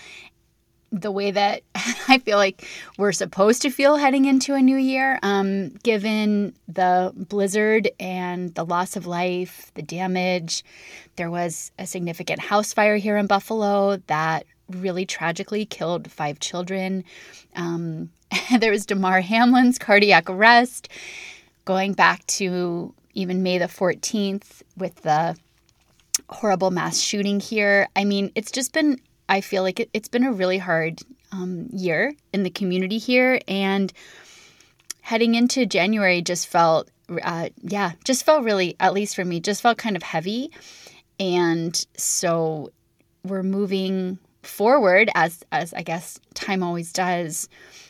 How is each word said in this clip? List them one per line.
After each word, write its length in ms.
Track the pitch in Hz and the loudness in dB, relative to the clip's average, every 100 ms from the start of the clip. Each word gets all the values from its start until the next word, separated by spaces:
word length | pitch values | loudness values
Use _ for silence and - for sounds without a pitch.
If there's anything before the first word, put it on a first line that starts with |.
| - - - _ _ _ _ _ _ | -20 -20 -20 _ _ _ _ _ _
the 220 | 196 208 | -8 -4
way 180 | 196 202 | -4 -2
that 320 | 190 202 - - | 0 0 -2 -8
<laughs> 60 | 196 233 - - | -8 -6 -4 2
I 80 | 262 | 2
feel 200 | 226 202 | 4 2
like 280 | 196 - - - - - | 2 0 -12 -18 -14 -2
we're 160 | 202 | -2
supposed 480 | 170 180 190 208 240 | 0 -2 2 4 4
to 100 | 285 | 0
feel 260 | 262 277 302 | 2 4 4
heading 280 | 285 269 | 4 4
into 300 | 269 262 262 | 4 2 2
a 80 | 277 | 4
new 160 | 262 269 | 4 4
year, 400 | 262 262 269 262 | 2 0 0 0
um, 460 | 202 196 196 196 175 - | 0 0 0 -2 -4 -4
given 720 | 233 214 214 214 214 208 202 - - | -2 0 0 0 2 0 -2 -6 -10
the 460 | 165 180 180 185 | 0 2 2 0
blizzard 760 | - 190 202 196 214 214 220 202 - | -4 -6 -2 0 2 2 2 0 -4
and 540 | 185 185 180 180 180 | -8 -6 -6 -6 -6
the 100 | 170 | -6
loss 320 | 165 175 185 202 | -4 -2 -2 -6
of 100 | 175 | -6
life, 640 | 175 180 180 180 - - | -4 -2 -2 -6 -12 -20
the 80 | - | -16
damage. 840 | - 175 185 185 185 180 165 - - - - - - - | -12 -6 -4 -2 0 -2 -4 -8 -10 -20 -20 -20 -16 -10
There 140 | 170 | -6
was 420 | 175 175 165 - - | -4 -4 -6 -12 -14
a 80 | 185 | -10
significant 540 | 185 170 170 - 156 | -6 -6 -6 -6 -6
house 320 | - 208 208 | -2 0 0
fire 240 | - 214 214 | 2 2 2
here 220 | 214 208 | 0 0
in 80 | 202 | 2
Buffalo 720 | 196 - 220 202 202 196 196 - | 0 0 -2 0 2 2 0 -2
that 400 | 151 160 156 - _ - | -2 0 -2 -6 _ -16
really 340 | 180 185 180 | -8 -6 -4
tragically 640 | 190 - 165 170 190 208 214 | -6 -4 -4 -4 -6 -6 -6
killed 440 | - 165 170 160 | -6 -4 -4 -8
five 300 | - 147 147 | -8 -6 -6
children. 640 | - 175 180 190 185 190 - - - - _ | -8 -6 -6 -4 -4 -6 -8 -16 -20 -20 _
Um, 540 | - 170 170 170 160 170 - - | -8 -6 -4 -6 -8 -12 -16 -8
<laughs> 260 | - - 240 | -8 2 2
there 120 | 226 | 4
was 160 | 208 - | 0 0
Damar 340 | 196 185 185 | -2 2 2
Hamlin's 580 | 180 226 247 254 247 247 | 2 4 6 6 4 2
cardiac 520 | - 202 208 170 180 | 4 4 6 6 4
arrest, 580 | 185 220 240 247 - - - - - - - _ _ - | 4 8 8 6 -2 -18 -18 -18 -18 -18 -20 _ _ -4
going 260 | 185 196 | -2 0
back 340 | 196 170 175 - | 4 4 4 -4
to 640 | - 190 180 180 170 170 - _ | -4 -2 -2 -2 -4 -8 -14 _
even 300 | - 180 185 | -8 -4 0
May 160 | 185 180 | 0 0
the 100 | 175 | -2
fourteenth 920 | - 180 - - 214 196 196 - - _ | -2 -2 -2 -4 -2 -2 -4 -10 -20 _
with 200 | 185 190 - | -12 -10 -6
the 340 | 160 151 165 160 _ _ _ _ _ _ _ - - | 0 0 0 -4 _ _ _ _ _ _ _ -8 -8
horrible 400 | - 214 185 185 | -4 0 0 0
mass 280 | 180 165 - | -2 -2 -4
shooting 420 | - 208 202 202 | -2 -2 -2 -2
here. 480 | - 220 202 202 - | -2 0 4 4 2
I 100 | 190 | 0
mean, 280 | 202 202 196 | 0 0 -2
it's 160 | - - | -4 -6
just 220 | 262 262 | -4 -4
been, 280 | 320 302 254 _ _ - | 0 2 0 _ _ -2
I 100 | 196 | -2
feel 220 | - 190 | -2 -2
like 180 | 190 185 | 0 -2
it, 100 | 233 | -4
it's 160 | 214 - | -6 -4
been 160 | 240 | 0
a 80 | 269 | 0
really 260 | 202 185 190 | 0 0 0
hard, 420 | 180 165 160 165 - - _ | 0 0 0 -6 -14 -20 _
um, 360 | 190 185 175 - | -10 -8 -8 -8
year 420 | 196 180 160 247 294 _ | -6 -2 0 -2 -4 _
in 100 | 196 | -4
the 80 | 180 | -2
community 480 | 175 190 185 190 220 | -2 -2 -2 -2 -4
here. 420 | 214 247 254 254 - | 0 2 4 0 -2
And 440 | 196 196 196 190 - - - - - - _ _ _ - - | -2 0 0 -2 -6 -20 -20 -20 -20 -20 _ _ _ -18 -16
heading 340 | - 226 233 | -4 0 2
into 320 | 233 247 262 214 | 4 4 4 2
January 560 | 185 185 214 190 175 | 2 2 2 2 2
just 240 | 170 175 - | 0 -4 0
felt, 440 | 175 165 160 - _ - 170 | 4 4 4 0 _ -12 -8
uh, 260 | - 170 160 - | -6 -6 -6 -10
yeah, 300 | 165 202 185 165 | -8 -4 -4 -4
just 200 | - 254 | -2 0
felt 200 | - 311 | 4 4
really, 320 | 226 196 180 - | 2 0 0 0
at 140 | 185 | 0
least 220 | 190 208 - | 2 -2 -4
for 80 | |
me, 160 | 180 170 | -4 -4
just 220 | 185 202 | -4 0
felt 160 | 240 226 | 2 0
kind 180 | 226 180 | -2 -6
of 60 | |
heavy. 480 | - 165 175 226 302 - - - - - _ - | -4 -6 -4 -6 -8 -12 -20 -20 -20 -20 _ -6
And 640 | 190 180 170 165 165 - - - | 0 2 2 2 -2 -4 -6 -6
so 760 | - - 175 165 160 156 135 - _ _ _ _ | -4 -2 0 0 0 -4 -8 -16 _ _ _ _
we're 180 | 185 190 | -8 -4
moving 760 | 190 196 202 190 190 190 185 185 _ _ | -2 -2 0 -2 0 -2 -4 -6 _ _
forward 680 | - - 214 285 196 185 220 | -14 -2 2 4 6 6 6
as, 300 | 175 165 - - | 4 0 -2 -6
as 220 | 160 165 | -6 -4
I 80 | - | -8
guess 360 | 170 170 - - _ | -6 -8 -8 -18 _
time 280 | - - 190 | -12 -4 -2
always 300 | 175 170 170 | -2 -4 -4
does. 560 | - 180 175 170 - - - - - | -2 0 0 -2 -6 -10 -14 -20 -20